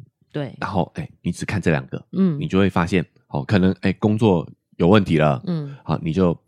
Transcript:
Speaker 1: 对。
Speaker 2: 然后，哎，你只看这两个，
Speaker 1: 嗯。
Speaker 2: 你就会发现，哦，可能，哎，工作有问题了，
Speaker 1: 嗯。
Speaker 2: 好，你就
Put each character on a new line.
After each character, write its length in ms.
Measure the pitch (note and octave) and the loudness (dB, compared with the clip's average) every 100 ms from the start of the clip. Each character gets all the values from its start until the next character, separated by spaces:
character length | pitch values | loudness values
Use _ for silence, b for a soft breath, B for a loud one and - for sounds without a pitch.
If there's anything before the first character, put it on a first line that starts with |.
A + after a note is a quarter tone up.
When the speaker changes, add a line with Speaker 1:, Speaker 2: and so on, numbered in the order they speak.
| - _ _ | -16 _ _
Speaker 1:
对。 240 | D3+ C3 - | -10 -10 -8
Speaker 2:
然 80 | - | -4
后， 200 | F#2 - - | -4 -4 -6
哎， 140 | - _ | -14 _
你 80 | - | -8
只 120 | F2 | -6
看 160 | - G2+ | -6 -2
这 120 | F2 | 0
两 140 | D2 C2 | -2 -4
个， 180 | - - | -12 -6
Speaker 1:
嗯。 260 | F3+ F#3+ C#3+ | -2 0 -2
Speaker 2:
你 80 | D#2 | -2
就 100 | F#2 | 0
会 120 | G2 | 2
发 160 | F#2 F2 | 0 0
现， 200 | F#2 - _ _ | -2 -4 _ _
哦， 160 | C#2+ | -8
可 140 | C2+ G2+ | 0 2
能， 180 | F#2 F#2+ | 2 0
哎， 100 | G2 | -4
工 240 | F2+ G#2+ G#2+ | 0 0 2
作 300 | A2+ F2 - - _ - | 2 2 -2 -12 _ 0
有 100 | F2 | 4
问 160 | G#2+ | 4
题 140 | F2 D#2+ | 4 2
了， 240 | D2+ C2+ - | 2 0 -4
Speaker 1:
嗯。 280 | E3 C#3+ C#2 | -6 -8 -10
Speaker 2:
好， 160 | - D#2+ | -6 -6
你 80 | E2 | -4
就 260 | D#2 F2 - | 0 0 0